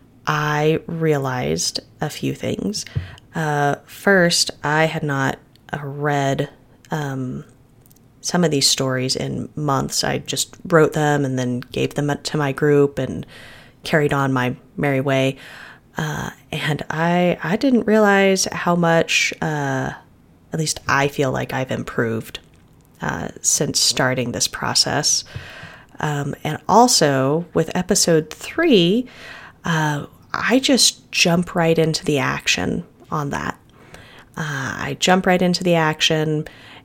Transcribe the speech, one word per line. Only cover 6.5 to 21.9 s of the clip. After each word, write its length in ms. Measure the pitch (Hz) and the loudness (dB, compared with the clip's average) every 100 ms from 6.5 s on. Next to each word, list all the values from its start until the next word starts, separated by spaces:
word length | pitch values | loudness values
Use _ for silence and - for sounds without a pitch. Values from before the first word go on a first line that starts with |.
| - _ _ - | -8 _ _ -8
um, 520 | 160 143 135 127 139 - - _ _ _ - _ _ | -6 -4 -6 -6 -8 -12 -20 _ _ _ -20 _ _
some 240 | - 180 | -4 0
of 80 | 170 | 2
these 160 | 147 135 | 2 2
stories 480 | - 135 131 131 - | 0 0 0 -2 -4
in 320 | 139 135 - - | -4 -6 -8 -6
months. 480 | 151 135 143 - | 0 0 0 -2
I 140 | - 139 | -2 -4
just 360 | 131 135 - - | -4 -6 -6 -8
wrote 280 | - 165 151 | 0 4 4
them 320 | 156 151 147 | 4 2 2
and 120 | 139 127 | 0 -2
then 220 | 123 123 | -2 -4
gave 360 | - - 135 | -6 -4 -4
them 180 | - 147 143 | -2 -2 -4
to 140 | - 156 | -4 -4
my 160 | 143 | -2
group 480 | 131 151 147 143 139 | 0 4 4 4 2
and 260 | 127 80 - - - - - _ | -6 -6 -10 -16 -20 -20 -20 _
carried 300 | - 160 147 | -2 0 2
on 200 | 143 135 | 2 0
my 220 | 135 123 - - - | 0 -2 -4 -12 -4
merry 240 | 147 135 | -2 0
way. 380 | 139 135 135 135 - - - - _ - | 0 0 0 -2 -12 -20 -20 -20 _ -8
Uh, 340 | 156 151 - - - | -8 -6 -10 -12 -10
and 320 | 156 143 147 - | -6 -4 -4 -4
I, 480 | 156 170 175 180 - | -2 0 2 2 0
I 140 | 156 220 | -2 0
didn't 260 | 277 247 | 2 2
realize 640 | - 214 208 196 196 190 - | 4 4 6 6 4 2 0
how 240 | 170 - 175 | -2 0 2
much, 580 | 170 165 - - - - | 4 4 2 0 0 -2
uh, 480 | 160 151 139 135 131 139 - _ _ _ _ | -4 -4 -2 -2 -4 -8 -16 _ _ _ _
at 60 | 160 | -4
least 180 | 156 - - | -4 -4 0
I 220 | 139 143 | 2 2
feel 240 | - 135 | 0 -2
like 200 | 131 131 | -2 -4
I've 200 | 127 131 | -6 -4
improved, 680 | 120 117 | -6 -6